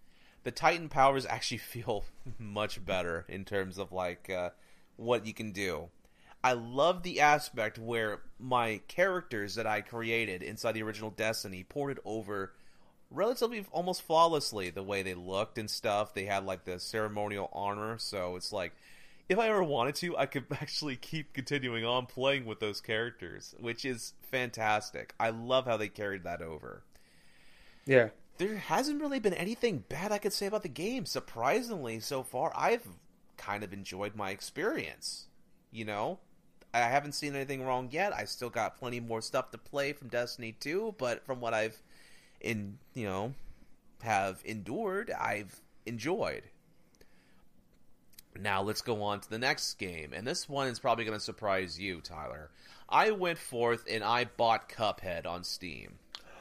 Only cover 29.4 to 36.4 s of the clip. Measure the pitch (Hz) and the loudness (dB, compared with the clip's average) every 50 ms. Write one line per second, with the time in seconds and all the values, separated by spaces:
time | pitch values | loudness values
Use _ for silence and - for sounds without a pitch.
29.4 | 170 196 233 - - 240 190 127 - - - 147 180 208 214 202 - 202 - - | 0 -2 0 2 2 2 2 0 -2 -4 -6 -4 -2 0 0 0 0 0 0 0
30.4 | 202 196 214 214 208 175 120 151 165 214 254 262 180 - - 131 - - - 113 | 0 0 0 -2 -2 -4 -6 -4 -4 -2 -2 -2 -2 -4 -4 -4 -4 -6 -4 0
31.4 | 117 135 170 240 247 233 220 175 135 117 113 113 107 - 143 135 127 - - 127 | 4 4 4 4 2 0 -4 -4 -4 -4 -4 -4 -4 -4 -2 -4 -4 -4 -2 -2
32.4 | 147 156 - - 147 180 233 240 - - 87 - - - - _ - - - - | 0 0 0 2 4 4 4 2 0 -4 -16 -18 -20 -20 -20 _ -20 -20 -18 -10
33.4 | - - 101 104 107 92 98 101 98 - 92 92 101 104 104 107 101 95 98 101 | -6 -4 -4 -2 -4 -6 -8 -8 -10 -8 -6 -4 -4 -4 -4 -4 -4 -4 -4 -6
34.4 | - - - - 165 226 320 - 101 78 58 - - - - - - - - - | -8 -10 -6 -2 -2 -2 -2 -2 -4 -6 -8 -10 -10 -10 -8 -10 -12 -18 -20 -20
35.4 | - - - - _ _ - 113 113 107 104 101 110 151 185 - - - - - | -20 -20 -20 -20 _ _ -10 -6 -4 -2 -2 0 0 0 -2 -4 -10 -18 -20 -20